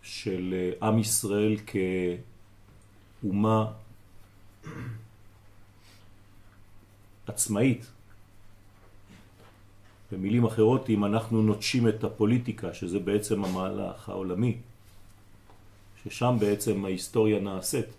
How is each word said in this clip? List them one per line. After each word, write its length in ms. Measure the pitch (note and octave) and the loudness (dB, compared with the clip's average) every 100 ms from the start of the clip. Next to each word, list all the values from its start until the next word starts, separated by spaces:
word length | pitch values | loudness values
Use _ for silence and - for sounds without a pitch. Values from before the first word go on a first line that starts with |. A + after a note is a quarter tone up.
של 680 | - - - F#2 F2+ F#2 F2+ - | -14 -8 -4 -4 -2 -2 -2 -2
עם 180 | A2 A2 | 2 2
ישראל 580 | A2 - G#2+ G2+ G#2+ G#2+ - G2+ F#2 F#2 F2+ F2 - - - - - - - - - - | 2 0 0 2 2 0 -2 -2 0 0 0 -2 -8 -20 -20 -20 -20 -20 -20 -20 -20 -8
כאומה 500 | G#2 G2 G#2+ A2 A2 - - - - - - - - - D#3 B2+ B2+ A2 - - - - - - - - - - - - - - - - - - - - - - - | -4 2 4 4 2 -6 -18 -20 -20 -20 -20 -20 -20 -20 -16 -12 -12 -12 -16 -20 -20 -20 -20 -20 -20 -20 -20 -20 -20 -20 -20 -20 -20 -20 -20 -20 -20 -20 -20 -20 -14
עצמאית. 580 | - - G2+ C3 A#2+ - - - - - - - - - - - - - - - - - - - - - - - | -6 -2 2 2 2 -4 -20 -20 -20 -20 -20 -20 -20 -20 -20 -20 -20 -20 -20 -20 -20 -20 -20 -20 -20 -20 -20 -12
במילים 340 | F#2+ F#2+ A#2 A#2 | -4 0 2 2
אחרות, 440 | A#2 A2 B2 - | 6 6 6 2
אם 160 | G#2+ G#2 | 2 4
אנחנו 360 | G#2+ A2 A2+ | 0 0 2
נוטשים 460 | G#2+ G#2 - B2+ A#2 | 4 2 0 2 2
את 160 | G#2+ | 2
הפוליטיקה, 720 | - - G#2+ B2 A#2+ G#2+ F2+ | -4 0 2 2 0 -6 -8
שזה 260 | - F2+ F#2+ | -6 -4 -2
בעצם 460 | F#2 G#2 G#2 G#2 F#2 | 0 0 0 -2 -2
המהלך 640 | F#2 F#2 G2 F#2+ F#2+ - | -2 -4 -4 -8 -10 -10
העולמי, 480 | F#2+ F#2+ F2+ A#2+ A2+ - - - - - - - - - - - - - - | -8 -4 0 0 -2 -8 -20 -20 -20 -20 -20 -20 -20 -20 -20 -20 -20 -20 -16
ששם 340 | A2 - A#2+ B2 | -14 -2 0 2
בעצם 460 | G#2 G2+ - G2 G2 | 2 0 0 0 0
ההיסטוריה 540 | F#2 - A#2 G#2+ G#2 | -4 -2 2 2 2
נעשית 460 | G2 F#2+ - C#3 G#2+ | -2 -6 -4 -4 -6